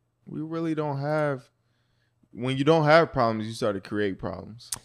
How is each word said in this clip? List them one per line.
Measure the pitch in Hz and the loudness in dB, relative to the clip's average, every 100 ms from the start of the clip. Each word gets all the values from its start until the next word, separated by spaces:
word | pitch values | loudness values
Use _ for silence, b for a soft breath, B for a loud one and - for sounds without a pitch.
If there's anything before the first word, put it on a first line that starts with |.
| _ _ - | _ _ -14
we | 151 | -12
really | 156 165 165 | -8 -6 -4
don't | 156 151 139 | -2 -2 -4
have, | 143 156 151 135 - _ _ _ _ _ _ _ _ | -2 0 0 -2 -8 _ _ _ _ _ _ _ _
when | - 123 135 | -6 -4 0
you | |
don't | 139 165 | 4 4
have | 147 160 160 | 6 6 6
problems, | 135 117 110 110 | 2 0 0 -4
you | |
start | 113 113 | -4 -2
to | 98 - | -2 -4
create | 104 104 95 | -2 -2 -2
problems. | 98 90 92 113 - - | -6 -8 -12 -18 -8 -8